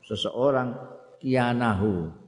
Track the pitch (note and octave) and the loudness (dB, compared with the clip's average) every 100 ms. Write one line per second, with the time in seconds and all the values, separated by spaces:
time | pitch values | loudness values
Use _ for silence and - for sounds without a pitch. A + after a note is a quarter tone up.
0 | - G#2+ A2 - C3 C3+ B2 A#2+ - - | -8 -4 -4 0 2 2 -2 -6 -14 -18
1 | - - C3+ B2+ A#2+ A#2+ A#2+ G2+ G#2+ F#2 | -20 -10 0 2 2 2 2 2 2 0
2 | D#2+ D#2+ | -4 -8